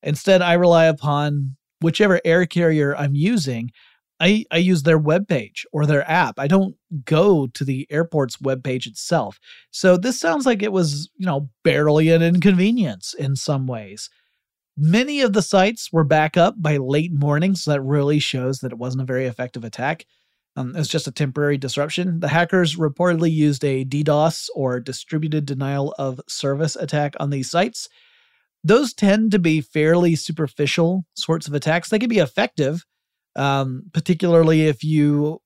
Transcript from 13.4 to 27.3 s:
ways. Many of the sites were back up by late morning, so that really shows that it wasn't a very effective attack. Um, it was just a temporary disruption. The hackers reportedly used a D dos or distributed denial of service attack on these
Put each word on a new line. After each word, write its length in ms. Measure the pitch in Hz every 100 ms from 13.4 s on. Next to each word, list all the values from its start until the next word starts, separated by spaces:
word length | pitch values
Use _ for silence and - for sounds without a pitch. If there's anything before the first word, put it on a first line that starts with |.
| - 139 131
ways. 420 | 120 101 107 - _ _ _ _ _ _ -
Many 420 | 156 202 262 294
of 140 | 247
the 80 | 202
sites 500 | - 202 196 226 -
were 140 | 165 151
back 320 | 156 156 -
up 180 | 175 262
by 200 | 151 147
late 340 | 131 147 170
morning, 420 | 151 143 147 185
so 180 | 185 -
that 100 | 143
really 380 | 135 147 143 151
shows 400 | - 135 127 135
that 120 | 131
it 60 | 117
wasn't 260 | 123 131
a 20 | 131
very 200 | 127 131
effective 400 | 120 123 123 117
attack. 400 | - 131 160 - _ _ _ _ -
Um, 140 | 127
it 80 | -
was 100 | 147
just 200 | 160 147
a 40 |
temporary 460 | - 143 131 147 143
disruption. 640 | 131 139 147 175 180 170
The 80 | 160
hackers 480 | 160 175 190 170 165
reportedly 540 | 156 139 180 170 170
used 340 | 156 147 139 147
a 180 | 131
D 200 | 131 143
dos 460 | 151 147 160 - - -
or 240 | 135 123
distributed 680 | 120 127 - 160 156 151 143
denial 480 | 135 135 139 143 -
of 220 | 135 127 -
service 480 | - 139 139 160 -
attack 380 | 147 151 147 -
on 100 |
these 220 | 143